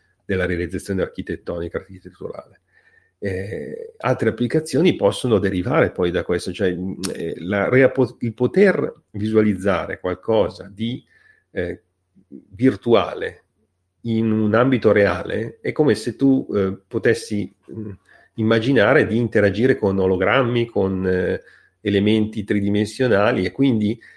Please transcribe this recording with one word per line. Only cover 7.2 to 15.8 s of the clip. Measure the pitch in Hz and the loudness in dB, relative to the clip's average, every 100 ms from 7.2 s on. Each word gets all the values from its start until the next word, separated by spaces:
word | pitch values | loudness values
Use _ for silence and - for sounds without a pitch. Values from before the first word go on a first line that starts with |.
| 82 - | -8 -8
la | 87 101 95 | -4 -2 2
rea-, | 131 127 135 123 - | 4 4 2 -2 -2
il | 120 | -8
poter | - 123 185 202 180 131 - _ | -2 0 4 4 2 -4 -8 _
visualizzare | 104 107 110 107 92 98 87 80 87 | -6 0 2 2 2 0 0 -2 -6
qualcosa | 90 90 - 110 90 90 95 | -6 -6 0 0 0 -4 -16
di, | 98 113 127 - _ _ _ _ | -8 -8 -8 -14 _ _ _ _
eh, | 95 87 76 _ _ _ _ _ | -8 -6 -8 _ _ _ _ _
virtuale | 69 - 104 127 101 117 107 80 90 87 87 _ _ _ _ _ _ | -20 -18 0 0 0 2 2 2 -4 -8 -10 _ _ _ _ _ _
in | 117 110 113 | -4 0 0
un | 107 107 | 0 2
ambito | 110 131 123 110 | 2 2 4 4
reale | 101 98 87 - 107 113 - | 4 4 0 -4 -6 -6 -8
è | - | -4
come | - | 0